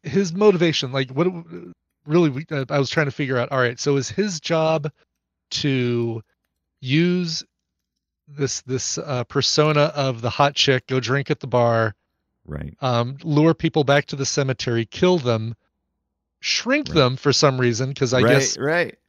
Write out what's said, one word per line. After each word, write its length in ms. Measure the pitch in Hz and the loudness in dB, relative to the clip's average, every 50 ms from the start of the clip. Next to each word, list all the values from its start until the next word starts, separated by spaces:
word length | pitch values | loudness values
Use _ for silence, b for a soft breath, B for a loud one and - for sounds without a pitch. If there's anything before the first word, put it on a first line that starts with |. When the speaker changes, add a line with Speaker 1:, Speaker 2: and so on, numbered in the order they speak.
Speaker 1:
his 300 | _ 160 117 190 202 170 | _ -2 -2 0 0 0
motivation, 600 | 160 190 214 214 190 165 175 165 147 - - 127 | -2 4 4 4 4 4 2 2 0 -2 -6 -4
like, 180 | 127 135 135 123 | -4 -4 -4 -4
what 160 | 127 135 170 180 185 170 170 165 170 175 175 175 170 _ _ _ _ _ _ | -2 -2 0 0 -2 -6 -14 -14 -16 -16 -16 -18 -20 _ _ _ _ _ _
really, 240 | 147 151 175 170 151 | 0 2 4 4 4
we, 160 | 127 135 165 _ | 0 -4 -8 _
uh, 140 | 156 139 135 - | -6 -6 -4 0
I 80 | 151 143 | 0 0
was 100 | 139 - | 0 2
trying 160 | - 165 151 | 2 0 0
to 60 | 143 | 0
figure 240 | - - 147 127 131 | -2 -4 -4 -2 0
out. 160 | 123 120 - | -2 0 0
All 60 | 139 131 | 0 0
right, 200 | 123 120 123 - | 0 0 0 -2
so 180 | - 143 143 139 | -2 0 0 0
is 100 | 123 - | 0 -4
his 320 | - - 208 208 180 151 | -4 -4 -4 -4 -4 -8
job 500 | - - 170 160 160 160 160 160 143 151 _ _ _ _ _ _ _ _ _ _ _ _ | -4 -2 0 0 2 2 0 0 -2 -6 _ _ _ _ _ _ _ _ _ _ _ _
to 720 | - - - 147 135 131 123 120 120 117 117 117 113 113 - _ _ _ _ _ _ _ _ _ _ _ | -8 -4 -2 0 0 0 0 0 0 -2 -2 -4 -6 -8 -12 _ _ _ _ _ _ _ _ _ _ _
use 640 | 135 127 135 156 170 180 180 180 180 165 160 - - _ _ _ _ _ _ _ _ _ _ _ _ _ _ _ _ _ | -4 0 2 2 2 2 0 0 -2 -4 -6 -10 -10 _ _ _ _ _ _ _ _ _ _ _ _ _ _ _ _ _
this, 340 | 143 143 143 131 - - | -8 -6 -4 -4 -4 -8
this, 340 | _ 123 131 123 - - - - | _ -6 -6 -4 -4 -6 -6 -8
uh, 260 | - 151 135 123 120 | -6 -6 -6 -6 -6
persona 680 | _ - 143 131 - - - 151 151 151 147 147 156 - | _ -2 -2 -2 0 2 2 2 4 4 4 2 2 0
of 260 | 143 135 135 123 113 | -2 -2 -2 -4 -4
the 80 | 113 120 | -4 -6
hot 240 | - - 143 143 143 | 0 2 2 2 2
chick, 320 | - - - 135 127 _ | 2 2 2 2 0 _
go 140 | - 131 131 | -2 -2 -2
drink 300 | 120 107 131 139 135 - | 0 0 -2 -2 0 -2
at 100 | 151 - | -4 -4
the 60 | - | -4
bar, 480 | 127 110 123 120 117 117 113 113 110 95 _ _ _ _ _ _ _ _ _ _ | 0 2 2 4 4 4 2 2 0 -2 _ _ _ _ _ _ _ _ _ _
Speaker 2:
Right. 280 | - 76 73 73 - - _ | -14 -12 -10 -12 -12 -12 _
Speaker 1:
um, 380 | 139 127 123 117 120 123 139 139 | -4 0 0 0 0 -2 -6 -10
lure 300 | - 165 147 147 156 165 156 | -4 0 2 4 4 4 2
people 300 | - - 160 - 160 143 | 2 -2 0 0 2 2
back 220 | 135 143 147 143 | 4 4 2 2
to 100 | - - | -2 -6
the 80 | 135 139 | -6 -4
cemetery, 600 | - - - 139 131 127 - - 131 117 113 113 | -4 -2 -2 -2 -2 -2 -4 -2 -2 -2 -2 -2
kill 320 | - - - 180 180 180 175 | -4 -2 2 2 2 2 2
them, 360 | 123 123 117 110 110 113 117 _ _ _ _ _ _ _ _ _ _ _ _ _ _ _ _ _ | 2 0 -2 0 -2 -6 -10 _ _ _ _ _ _ _ _ _ _ _ _ _ _ _ _ _
shrink 480 | - - - - - 233 269 302 285 - | -6 -4 -4 -4 -2 0 -2 -2 -2 0
Speaker 2:
Right. 60 | 151 | 2
Speaker 1:
them 220 | 160 135 123 131 | 2 2 2 0
for 160 | 127 - 143 131 | 0 0 0 2
some 260 | - - 143 131 127 | 4 2 2 2 2
reason, 320 | 127 120 117 107 131 131 | 0 0 0 0 -4 -6
'cause 220 | 139 - 139 120 127 | -4 -4 -2 0 2
I 80 | 127 | 2
Speaker 2:
Right, 80 | 107 117 | 4 4
Speaker 1:
guess, 240 | 139 135 135 135 - - | 4 4 2 0 -4 -4
Speaker 2:
right. 380 | 127 143 160 175 165 - - _ _ | -4 -2 -2 -2 -2 -4 -8 _ _